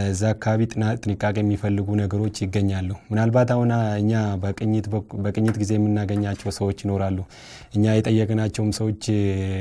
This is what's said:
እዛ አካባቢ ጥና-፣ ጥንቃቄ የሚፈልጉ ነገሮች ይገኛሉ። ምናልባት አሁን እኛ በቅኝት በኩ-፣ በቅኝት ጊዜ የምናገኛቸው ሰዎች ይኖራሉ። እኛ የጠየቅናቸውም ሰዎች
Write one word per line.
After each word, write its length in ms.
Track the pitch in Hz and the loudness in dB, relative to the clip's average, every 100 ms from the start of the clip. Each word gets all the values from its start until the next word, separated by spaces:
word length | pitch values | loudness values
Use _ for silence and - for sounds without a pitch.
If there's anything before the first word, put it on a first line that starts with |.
| 98 | 0
እዛ 180 | 95 110 | 0 0
አካባቢ 340 | 107 113 110 113 | 0 0 2 0
ጥና-፣ 220 | 110 110 - | 0 -2 0
ጥንቃቄ 400 | 107 98 104 101 | -2 -2 0 0
የሚፈልጉ 520 | 104 98 104 101 98 104 | 0 0 0 -2 0 0
ነገሮች 400 | 101 101 107 - | 0 0 -2 -2
ይገኛሉ። 520 | 101 104 98 95 92 95 | -2 0 0 0 -4 -8
ምናልባት 460 | - 107 113 120 123 | -4 0 2 4 4
አሁን 200 | 123 120 117 110 104 | 2 2 2 0 0
እኛ 160 | 104 113 107 98 | 2 2 0 -2
በቅኝት 480 | 98 95 110 107 104 | -4 -2 0 0 0
በኩ-፣ 300 | 107 104 104 | -4 -6 -6
በቅኝት 380 | 101 101 110 107 | -4 0 0 0
ጊዜ 140 | 101 | 0
የምናገኛቸው 760 | 107 104 104 101 101 101 98 101 | 2 2 0 0 -2 -2 -4 -6
ሰዎች 260 | - 98 98 | -4 -2 -2
ይኖራሉ። 380 | 101 98 95 95 92 - - - - | -2 0 0 -2 -6 -14 -20 -20 -4
እኛ 120 | 104 107 | 2 4
የጠየቅናቸውም 800 | 110 110 110 107 110 107 - 107 | 4 4 2 2 0 -2 -2 -2
ሰዎች 300 | 98 110 104 - 107 101 95 95 95 | 0 -2 -2 0 2 2 0 -2 -2